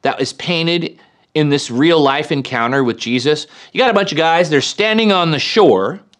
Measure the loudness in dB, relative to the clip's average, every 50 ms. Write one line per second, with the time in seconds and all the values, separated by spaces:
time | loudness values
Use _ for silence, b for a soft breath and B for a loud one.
0 | -2 -4 -4 -2 -6 -6 -6 _ -6 -4 -4 -2 0 -2 -2 -2 -4 -6 -12 b
1 | b b b b b b _ 0 2 2 2 0 -2 -4 -2 0 2 4 4 4
2 | 2 2 0 -2 -2 -4 -4 -4 -4 -4 -4 -2 -2 0 0 0 0 0 -2 -4
3 | -4 -4 -4 -2 0 0 -2 -2 -4 B B B B B B 0 0 2 2 0
4 | 0 0 -2 -2 0 2 2 2 0 2 0 0 0 -2 -4 -2 -2 0 0 2
5 | 2 2 2 2 2 0 -2 -2 -4 -2 2 4 4 6 4 2 0 -4 -6 -8
6 | -14 _ _ _